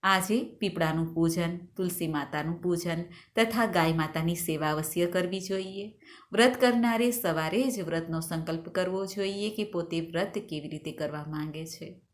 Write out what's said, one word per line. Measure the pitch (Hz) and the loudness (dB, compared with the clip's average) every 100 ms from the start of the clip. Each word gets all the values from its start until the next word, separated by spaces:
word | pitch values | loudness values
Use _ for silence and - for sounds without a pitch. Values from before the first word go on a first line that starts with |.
આજે | 190 190 185 220 | 4 4 4 0
પીપળાનું | - - 202 170 160 160 165 | 0 -2 -2 2 2 2 0
પૂજન, | 165 165 170 170 175 | 2 2 4 0 -2
તુલસી | - - 180 175 165 | -10 -4 -4 -2 -2
માતાનું | 151 139 151 151 165 | -2 -2 -4 -2 -2
પૂજન | 180 170 170 165 170 - - - | 0 0 0 -4 -4 -12 -6 0
તથા | 226 220 226 | 2 2 2
ગાય | 180 165 | 4 4
માતાની | 160 156 160 165 | 4 0 0 0
સેવા | 170 170 156 151 | 0 -2 0 0
અવશ્ય | 156 156 175 175 | 0 -2 0 0
કરવી | 180 175 190 | 2 0 -2
જોઈએ. | 185 190 190 196 208 - - - - | -2 -4 -4 -8 -10 -14 -20 -20 -4
વ્રત | 196 247 254 | 6 6 6
કરનારે | 247 240 233 226 240 | 4 4 4 4 2
સવારે | 233 180 165 160 190 269 | 2 0 2 2 2 0
જ | 214 | 0
વ્રતનો | 165 165 165 165 | -2 -2 -2 -4
સંકલ્પ | 165 165 160 165 165 | -2 -4 -2 -4 -4
કરવો | - 185 190 190 | -2 0 0 -4
જોઈએ | 196 196 196 208 | -2 -2 0 -4
કે | 214 | -2
પોતે | 208 175 170 165 | -2 -2 -2 -2
વ્રત | 165 170 196 202 | -2 -2 -2 -4
કેવી | - 151 151 | -6 -8 -6
રીતે | 151 156 | -8 -8
કરવા | 151 147 151 151 | -4 -4 -4 -6
માંગે | 151 156 151 160 | -6 -6 -6 -10
છે. | - 160 180 _ | -12 -14 -16 _